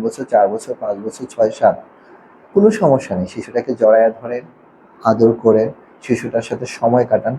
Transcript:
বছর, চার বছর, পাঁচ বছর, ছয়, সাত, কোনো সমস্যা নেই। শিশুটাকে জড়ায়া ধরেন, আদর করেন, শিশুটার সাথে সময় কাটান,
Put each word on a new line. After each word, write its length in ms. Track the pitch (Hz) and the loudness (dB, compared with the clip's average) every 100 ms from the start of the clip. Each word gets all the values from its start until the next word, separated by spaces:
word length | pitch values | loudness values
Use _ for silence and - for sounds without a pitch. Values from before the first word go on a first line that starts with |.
বছর, 220 | 113 139 | -6 -6
চার 240 | 131 110 101 | 0 2 2
বছর, 260 | 110 127 123 | 0 -8 -8
পাঁচ 180 | 107 101 | -6 -6
বছর, 280 | 110 - 127 | -8 -12 -10
ছয়, 240 | - 110 | -2 -2
সাত, 320 | - 110 95 - _ - - - _ _ | 2 0 0 -8 _ -20 -20 -20 _ _
কোনো 160 | 196 208 | 2 4
সমস্যা 460 | 208 170 131 - 90 | 4 2 2 0 -6
নেই। 120 | 92 | -6
শিশুটাকে 460 | - - 117 123 | -8 -8 -6 -4
জড়ায়া 380 | 117 110 113 113 110 | 0 4 4 2 0
ধরেন, 220 | 117 123 - - _ _ _ _ | -10 -10 -12 -20 _ _ _ _
আদর 300 | 113 110 113 | -2 2 2
করেন, 380 | 113 113 107 110 - - _ | 2 2 2 0 -6 -20 _
শিশুটার 400 | - 113 117 117 | -4 -4 -2 -6
সাথে 240 | - 113 - | -4 -8 -10
সময় 400 | - 117 123 120 | -4 0 2 2
কাটান, 320 | - 135 | 0 0